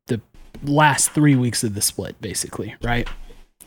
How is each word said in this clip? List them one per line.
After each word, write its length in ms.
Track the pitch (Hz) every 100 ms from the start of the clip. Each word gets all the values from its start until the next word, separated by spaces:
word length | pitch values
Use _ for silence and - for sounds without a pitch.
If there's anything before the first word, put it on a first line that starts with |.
| -
the 120 | 113 - - - -
last 480 | 139 147 151 131 -
three 240 | 156 151 131
weeks 280 | 123 -
of 120 | 117 101
the 60 |
split, 380 | - - 95 -
basically, 560 | - - - - 101 -
right? 260 | 120 120 - - - - _ _